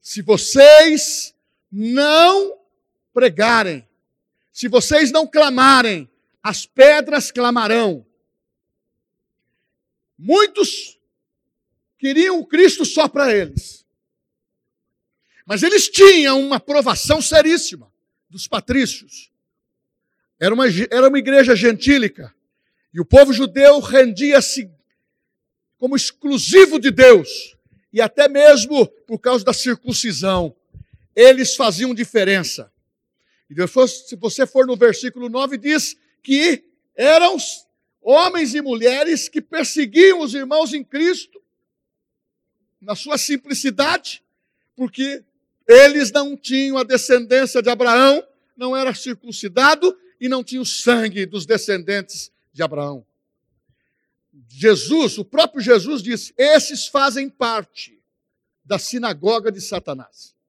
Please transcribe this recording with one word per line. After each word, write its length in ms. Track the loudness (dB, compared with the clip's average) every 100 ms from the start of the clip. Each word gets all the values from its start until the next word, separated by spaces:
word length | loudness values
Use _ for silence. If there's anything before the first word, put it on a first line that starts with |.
"Se 220 | -16 -14
vocês 1120 | -2 -2 0 6 10 10 8 0 -4 -10 -12 _ _ _ _
não 880 | -10 -6 -2 0 4 4 2 -4 -10 _ _ _ _ _
pregarem, 760 | -2 -2 0 0 0 -2 -10 _ _ _ _ _ _ _
se 140 | -12 -2
vocês 460 | -2 2 0 2
não 140 | -2 -2
clamarem, 840 | 0 0 2 2 2 0 -6 -12 _ _ _
as 220 | -12 -12
pedras 680 | -12 4 6 6 0 -6 -6
clamarão." 760 | -4 -4 -2 -2 -2 -2 -6 _ _ _ _ _ _ _ _ _ _ _ _ _ _ _ _ _ _ _ _ _ _
Muitos 840 | 0 2 2 0 -4 -4 -18 _ _ _ _ _ _ _ _ _ _ _
queriam 400 | -4 -2 0 -2
o 80 | -4
Cristo 380 | 2 2 2
só 220 | -6 -2 -2
para 280 | -2 -2
eles. 500 | -2 -4 -10 -14 -20 _ _ _ _ _ _ _ _ _ _ _ _ _ _ _ _
Mas 180 | _ -4
eles 260 | 0 0 -2
tinham 520 | 6 8 8 2 0
uma 180 | -2 -6
provação 600 | -2 -2 -2 -4 -2 -4
seríssima 720 | 2 2 2 -2 -4 -14 _ _ _ _ _
dos 200 | -20 -10
patrícios. 840 | -10 -4 -4 -4 -6 _ -20 _ _ _ _ _ _ _ _ _ _ _ _
Era 140 | -4
uma 140 | 0 -2
ge-, 200 | -2 -4
era 180 | 2 2
uma 100 | 2
igreja 360 | 2 2 4
gentílica. 800 | 2 2 -2 0 0 0 -8 -20 _ _ _ _ _ _
E 80 | -12
o 40 |
povo 280 | 4 6 6
judeu 460 | 4 -4 4 6 6
rendia-se 880 | 2 2 2 0 0 0 0 -10 -12 _ _ _ _ _ _ _ _ _ _ _
como 160 | -4
exclusivo 840 | -4 -6 _ -6 -4 2 6 6 4
de 100 | -4
Deus. 680 | 6 8 8 4 -14 -18 _ _ _ _
E 80 | -4
até 280 | -4 0 0
mesmo 580 | 6 6 6 2 -2 -2 _ _
por 120 | -6
causa 260 | -2 -2
da 80 | -2
circuncisão, 1040 | -4 -6 -6 -8 -8 -8 -6 -4 -4 -6 _ _ -20 -20 _ _
eles 400 | 6 6 8 0
faziam 400 | -2 -4 -2 -8
diferença. 800 | -6 -4 -2 -2 -2 -4 -12 -18 _ _ _ _ _ _ _ _
E 60 |
depois, 540 | -8 -4 0 0 -2 -20
se 80 | -12
você 300 | -10 -6 -4
for 200 | 0 0
no 80 |
versículo 540 | 2 0 0 -10 -12 -10
nove, 280 | -8 -8 -8
diz 400 | -4 -4 -4 -14 _ _
que 400 | -4 -2 0 -2 _ _ _ -4
eram 400 | 2 4 2 -2
os 300 | -10 -16 _ _ _ _
homens 520 | 0 2 2 -4 -6
e 60 | -8
mulheres 680 | -8 -4 -2 -2 -4 -4 -6
que 120 | -12
perseguiam 800 | -10 -8 -8 -6 -4 4 4 2
os 140 | -6
irmãos 400 | -10 -4 -4 -4
em 80 | -8
Cristo, 580 | -12 -6 -4 -6 -12 -20 _ _ _ _ _ _ _ _ _ _ _ _ _ _
na 160 | -14 -12
sua 200 | -8 -8
simplicidade, 1080 | -6 -8 _ -8 -8 -4 -4 -4 -10 -20 _ _ _ _ _
porque 480 | _ -14 -10 -10 -10 _ _ _ _ 4
eles 440 | 6 6 2 -4
não 240 | -4 -6 -12
tinham 420 | -8 -6 -4 -6
a 60 |
descendência 760 | -4 -6 0 -2 0 -2 -2 -4
de 80 | -4
Abraão, 580 | -4 0 2 2 0 -6 _ _ _
não 200 | -10 -6
era 180 | -6
circuncidado 1040 | -8 -14 -16 -16 -16 -8 0 0 2 -2 -4 _ _
e 80 | -8
não 160 | -8
tinha 180 | -8 -12
o 40 | -10
sangue 600 | -6 -2 -2 -2 -8 -10
dos 180 | -12
descendentes 840 | -4 -4 -4 -8 -6 -8 -8 -18 -20 _ _
de 100 | -10
Abraão. 420 | -8 -8 -12 -14 _ _ _ _ _ _ _ _ _ _ _ _ _ _ _
Jesus, 720 | -4 -2 0 -2 -4 -4 -6
o 60 |
próprio 360 | -8 -4 -4 -4
Jesus 420 | 0 0 0 -10
disse, 300 | -8 -12 -12 -4
"Esses 500 | 2 2 0 -12 -8
fazem 420 | -4 -4 -6 -12
parte 720 | _ -8 -8 -12 -20 -20 _ _ _ _ _ _ _
da 140 | _ -10
sinagoga 720 | -8 -10 -10 -6 -4 -4 -6
de 100 | -10
Satanás." 760 | -14 -14 -12 -16 -18 _ -20 _